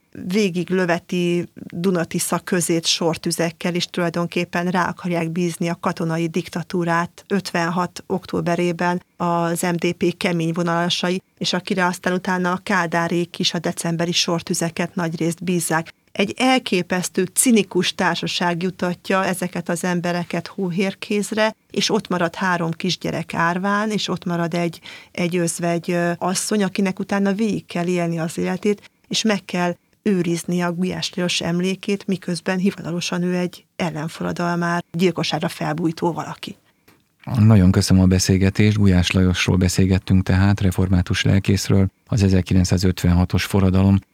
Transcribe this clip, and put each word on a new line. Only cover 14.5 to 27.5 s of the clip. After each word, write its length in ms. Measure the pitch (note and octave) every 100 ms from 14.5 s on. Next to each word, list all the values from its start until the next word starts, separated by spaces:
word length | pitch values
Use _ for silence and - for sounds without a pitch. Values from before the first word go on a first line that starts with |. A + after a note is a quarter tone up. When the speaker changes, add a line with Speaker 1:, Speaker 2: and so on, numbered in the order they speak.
| F3 E3+ D#3+ E3+ -
Speaker 1:
nagyrészt 480 | E3 E3 D#3+ E3
bízzák. 500 | F3 F3 - D#3+ E3 - _
Egy 220 | - G3 -
elképesztő, 920 | C4 B3+ B3+ F#3 E3+ F3+ F3 - F#3
cinikus 640 | - C4 A3 - - F#3+ -
társaság 680 | F3+ E3+ E3 - F3 E3+
jutatja 600 | F#3 F3+ F3+ F3 - F#3+ F#3+
ezeket 440 | F#3 F3+ F3+ E3+
az 140 | F3
embereket 640 | F#3 F3 F3 F3 E3 - -
hóhérkézre, 1080 | - F#3+ E3+ F#3+ - - G#3 G3+ G#3+ G#3+ - _
és 180 | - -
ott 180 | G#3+ -
marad 280 | F3+ E3 -
három 360 | F#3 F3 E3
kisgyerek 600 | E3 F#3 - E3 D3 D#3+
árván, 560 | - E3+ F3+ G3+ G3+ A3
és 180 | G3+ -
ott 180 | F3+ F3+
marad 280 | E3+ E3+
egy, 260 | E3+ E3+ - - - -
egy 260 | - F3 F3
özvegy, 540 | E3+ - F3 E3+ E3+
ö, 200 | F3 F3 F3
asszony, 460 | F3+ F#3 - G#3+
akinek 360 | F#3 G3 F#3+ F#3+
utána 340 | G3 G3+ G3
végig 320 | G3 A3+